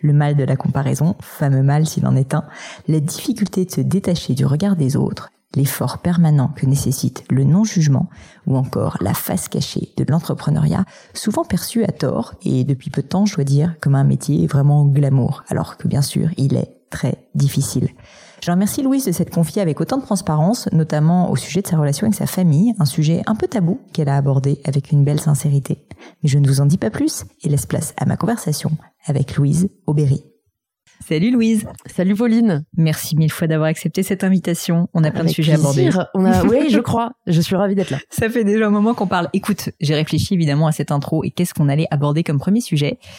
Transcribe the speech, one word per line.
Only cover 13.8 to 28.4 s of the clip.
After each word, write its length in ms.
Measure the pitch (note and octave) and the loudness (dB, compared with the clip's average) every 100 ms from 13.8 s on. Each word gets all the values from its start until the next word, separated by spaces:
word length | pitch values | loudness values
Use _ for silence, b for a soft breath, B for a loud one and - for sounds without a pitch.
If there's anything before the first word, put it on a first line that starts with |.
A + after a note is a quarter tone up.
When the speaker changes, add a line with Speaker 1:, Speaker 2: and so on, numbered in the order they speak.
Speaker 1:
comme 140 | C#3+ C#3 | 0 2
un 100 | C#3 | 2
métier 400 | C3+ - D3+ D#3+ | 0 0 0 2
vraiment 400 | D3 C#3+ D3 C#3+ | 2 4 4 4
glamour, 580 | C#3 C#3 C3+ A#2 C3+ - | 4 2 2 0 -4 -6
alors 260 | - E3 - | -6 -6 -6
que 120 | A#2 | -2
bien 140 | A2+ | 0
sûr, 260 | C#3 - D#3+ F3 | 0 0 -2 0
il 180 | C3+ B2 | 0 0
est 220 | - - _ | -4 -10 _
très 360 | - C#3 - _ - | -6 -4 -4 _ -2
difficile. 540 | C#3 C#3+ C3+ - - - B B B B | 0 0 -2 -2 -4 -6 B B B B
Je 60 | - | -2
remercie 320 | F3 G3+ - | 0 0 0
Louise 240 | C4+ C4+ C4 | 0 0 -2
de 60 | |
s'être 180 | E3+ F3 | -2 -2
confiée 320 | - D#3+ - | 0 0 0
avec 180 | F3+ C#3+ | -2 -2
autant 160 | D#3+ C#4 | -2 -2
de 40 | |
transparence, 680 | - G3 - D3+ E3 A#3+ - | -2 -4 0 0 2 0 0
notamment 580 | D#3+ D#3+ D3+ D#3 F3+ F3+ | 0 0 2 2 2 2
au 60 | C3+ | -2
sujet 260 | - D#3+ | -2 -4
de 60 | G3+ | -2
sa 100 | D#3+ | 0
relation 300 | D3 D3 G#3+ | 0 0 0
avec 80 | G3+ | 0
sa 100 | - | -2
famille, 480 | - F#3 C#3+ A3+ A3 | 0 2 4 2 2
un 60 | D#3 | 0
sujet 360 | - D3+ E3+ - | 2 0 0 0
un 80 | A3 | -2
peu 120 | F#4 | -2
tabou 320 | A#3 E3+ A#3 - | 0 0 -2 -6
qu'elle 160 | - C#3+ | -4 0
a 80 | C#3 | 0
abordé 420 | C#3 C3+ C3+ D3 - | 2 0 0 -2 -2
avec 260 | C#3 - | -4 0
une 120 | D3 | 2
belle 160 | C#3 D3 | 4 2
sincérité. 680 | - C#3+ D3+ C#3 B2+ D3+ _ B B B | 0 0 2 0 -2 -8 _ B B B
Mais 60 | D3+ | 0
je 100 | C#3 | 4
ne 80 | C#3 | 4
vous 120 | C3+ | 4
en 60 | C#3+ | 2
dis 140 | F3 | 2
pas 100 | A3 | 0
plus 340 | - D4+ - - _ | 0 -2 -2 -12 _
et 60 | D#3+ | -2
laisse 180 | C#3+ - | -2 -2
place 260 | - D#3+ - | -4 -6 -4
à 80 | - | -2
ma 120 | - | 0
conversation 540 | F3 A#3 | -2 -2